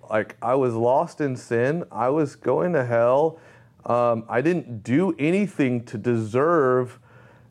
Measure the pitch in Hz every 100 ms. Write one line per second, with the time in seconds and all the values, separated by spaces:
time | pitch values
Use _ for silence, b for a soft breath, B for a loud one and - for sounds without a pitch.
0 | - 110 101 - 113 135 127 113 117 139
1 | 170 - 147 120 - 117 127 170 - 104
2 | 123 151 143 - - 143 180 160 123 117
3 | 120 135 160 160 B B B B - 120
4 | 120 117 113 117 147 175 123 113 104 135
5 | 190 - 147 190 208 - 135 123 120 110
6 | 123 117 110 123 156 170 131 127 123 -
7 | b b b b b